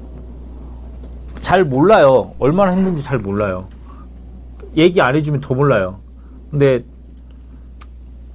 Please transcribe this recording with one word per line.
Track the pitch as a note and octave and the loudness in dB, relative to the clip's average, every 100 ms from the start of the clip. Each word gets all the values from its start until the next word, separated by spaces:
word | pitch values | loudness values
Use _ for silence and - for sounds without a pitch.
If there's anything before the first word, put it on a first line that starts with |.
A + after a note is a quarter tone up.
| - - - - - - - - - - - - - - | -18 -18 -16 -16 -16 -16 -18 -16 -16 -16 -16 -16 -16 -12
잘 | - F#3 | 0 2
몰라요. | E3 B2+ F3+ G#3+ C#3 B2+ F#2 - | 2 2 4 6 6 4 2 -2
얼마나 | C3 F3+ F#3+ F#3 | 0 2 2 2
힘든지 | F#3+ D#3+ | 0 -2
잘 | C#3 C3+ | -4 -4
몰라요. | G2 G2+ G#2 F#2 F#2 - - - - - - - - - - D#3 | -2 -2 -2 -4 -10 -18 -20 -20 -20 -20 -20 -20 -20 -18 -6 2
얘기 | F3 F3 | 4 4
안 | B2+ D3 | 2 2
해주면 | D3+ C#3+ | 0 -4
더 | - | -2
몰라요. | C3 C#3+ A2 F#2 G2 - - - - - | 0 2 2 0 -6 -18 -20 -20 -20 -8
근데 | C#3+ C#3 B2 - - - - - - - - - - - - - - - | 2 2 2 -4 -20 -20 -20 -20 -20 -20 -20 -20 -20 -20 -20 -20 -20 -20